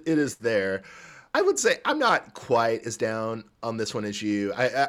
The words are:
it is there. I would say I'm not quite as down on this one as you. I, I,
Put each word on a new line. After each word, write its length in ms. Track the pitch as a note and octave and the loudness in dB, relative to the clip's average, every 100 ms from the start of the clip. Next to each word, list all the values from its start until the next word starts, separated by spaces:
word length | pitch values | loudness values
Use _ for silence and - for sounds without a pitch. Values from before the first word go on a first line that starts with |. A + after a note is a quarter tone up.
| D#3+ | 0
it 120 | D#3 | 0
is 180 | C#3 - | 0 -2
there. 460 | A2+ G#2+ F#2+ F#2+ - - - - - | 0 0 0 -4 -8 -20 -20 -20 -6
I 80 | D#4 | 0
would 160 | F#4+ - | 2 2
say 200 | A3+ E3+ | 0 0
I'm 140 | B3 D4+ | 0 0
not 360 | A#3+ E3 - | 2 2 0
quite 520 | - - A#2 A#2 A2+ A#2 | -14 0 4 4 0 -4
as 100 | A2 | -4
down 480 | A2+ A2 A2 A2+ - _ | -2 -2 -4 -6 -10 _
on 140 | A2+ A2+ | -6 -4
this 180 | G#2+ | -4
one 100 | A#2 | -4
as 160 | G#2+ G2+ | -4 -4
you. 300 | G#2+ G#2 G2+ | -2 0 0
I, 120 | A2+ B2 | 0 0
I, 40 | B2+ | 2